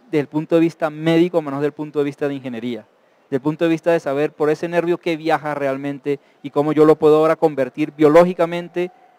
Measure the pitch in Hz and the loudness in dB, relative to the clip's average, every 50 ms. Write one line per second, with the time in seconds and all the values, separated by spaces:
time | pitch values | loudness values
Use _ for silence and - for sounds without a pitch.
0 | _ _ 175 156 139 127 - 151 160 - 170 165 165 165 160 - 170 156 151 151 | _ _ -4 -2 -2 -2 -4 -6 -2 0 2 2 2 2 0 -2 -6 -6 -6 -4
1 | 156 165 165 165 165 180 175 170 156 143 139 139 147 147 147 - 151 151 143 147 | -2 0 2 2 2 2 0 -2 -4 -4 -4 -4 -4 -4 -4 -6 -10 -6 -4 -2
2 | 143 147 139 - 151 143 143 139 127 135 123 113 110 123 120 107 107 _ _ _ | -2 -2 -4 -4 -6 -6 -6 -8 -10 -10 -10 -8 -8 -8 -8 -8 -10 _ _ _
3 | _ _ _ _ _ _ - 135 120 151 156 156 170 165 165 160 - 175 170 165 | _ _ _ _ _ _ -6 -4 -2 -4 -2 0 0 0 0 0 0 0 0 0
4 | - 147 135 143 147 151 151 - 156 147 156 156 - 170 170 175 165 170 180 160 | -2 -4 -4 -2 -4 -4 -4 -2 -2 -2 -2 -2 -4 -4 -4 -2 -2 -2 -2 -2
5 | - 180 165 156 156 160 156 147 139 151 147 139 143 135 135 135 139 143 143 139 | -2 -4 -4 -4 -2 -2 -2 -2 -2 -6 -6 -4 -4 -4 -4 -4 -6 -8 -10 -8
6 | - 143 143 135 _ _ _ _ - 135 - 147 143 156 151 147 151 156 156 151 | -6 -6 -6 -6 _ _ _ _ -16 -6 -4 -2 -2 0 2 4 6 6 6 4
7 | 156 151 151 156 156 160 160 - - 160 151 135 131 123 - - 151 151 151 151 | 4 4 4 4 4 2 2 2 0 0 0 -2 -4 -4 -4 -6 -6 -6 0 2
8 | 156 147 151 165 175 180 180 - 170 165 175 170 175 170 - 175 175 180 - _ | 4 6 8 6 6 6 2 -2 -2 -2 -2 -6 -10 -8 -6 -6 -6 -6 -8 _
9 | _ _ _ | _ _ _